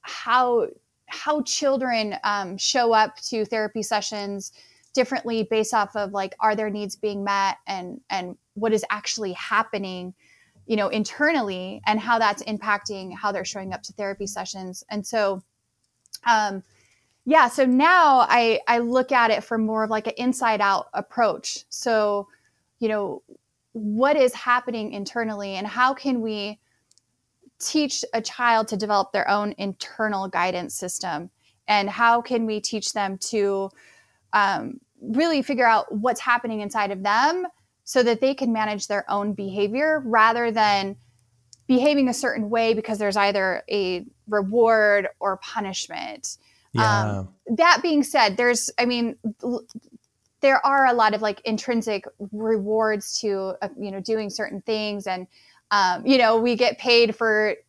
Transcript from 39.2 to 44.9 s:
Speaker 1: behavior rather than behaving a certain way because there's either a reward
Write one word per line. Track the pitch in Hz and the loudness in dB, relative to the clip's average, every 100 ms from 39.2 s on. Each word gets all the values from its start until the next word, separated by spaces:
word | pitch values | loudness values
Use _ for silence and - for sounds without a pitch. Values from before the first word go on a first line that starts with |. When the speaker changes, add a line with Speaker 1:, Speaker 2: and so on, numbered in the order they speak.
| 208 | -2
Speaker 1:
behavior | 202 196 196 202 240 311 311 262 | -4 -6 -2 0 2 0 0 2
rather | 226 220 233 233 | 6 6 4 0
than | 220 214 202 196 196 _ _ _ _ _ - - | 2 2 2 0 -8 _ _ _ _ _ -20 0
behaving | 254 285 285 262 | 4 4 4 2
a | |
certain | 240 254 - 208 | 0 -2 -2 -2
way | 226 226 | 0 2
because | 226 220 214 | 0 -2 -2
there's | 208 202 | 0 2
either | 202 202 190 180 - | 2 2 0 -2 -2
a | 208 185 180 - _ - | -2 0 -4 -8 _ -2
reward | 208 196 226 226 220 208 | -2 2 4 6 6 6